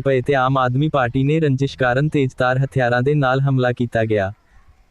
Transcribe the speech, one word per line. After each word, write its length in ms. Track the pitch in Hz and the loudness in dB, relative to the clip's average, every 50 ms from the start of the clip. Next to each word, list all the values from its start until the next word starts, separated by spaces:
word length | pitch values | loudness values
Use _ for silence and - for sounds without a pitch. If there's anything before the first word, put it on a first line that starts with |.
| 123 | 0
ਪਏ 160 | 139 135 127 | 0 0 0
ਤੇ 140 | 123 - 143 | 0 0 0
ਆਮ 240 | 135 127 131 135 135 | 0 2 0 0 0
ਆਦਮੀ 300 | 127 123 123 135 147 156 | 0 0 0 0 -2 0
ਪਾਰਟੀ 340 | - 143 123 117 120 135 | 0 0 -2 0 0 0
ਨੇ 180 | 131 139 156 165 | 0 0 0 0
ਰੰਜਿਸ਼ 380 | 160 147 131 131 139 135 - - | 0 0 0 0 -2 -4 -2 -2
ਕਾਰਨ 300 | 131 123 120 131 147 156 | 0 0 0 0 0 0
ਤੇਜ਼ਧਾਰ 500 | - 151 135 127 - - 131 127 127 131 | 0 0 0 0 -2 -2 0 0 0 0
ਹਥਿਆਰਾਂ 440 | 139 135 - 135 123 120 123 123 | -2 -2 -2 -2 0 0 0 0
ਦੇ 120 | 123 143 151 | 0 2 2
ਨਾਲ 260 | 151 135 127 127 135 | 2 2 0 0 0
ਹਮਲਾ 320 | 135 139 135 127 127 123 | 0 0 0 0 0 0
ਕੀਤਾ 320 | 120 - 123 117 - 117 110 | 0 -2 -4 -2 0 -2 0
ਗਿਆ, 280 | 110 110 104 95 95 107 _ _ _ _ - _ - - _ _ _ | 0 0 -2 -2 -4 -6 _ _ _ _ -20 _ -20 -20 _ _ _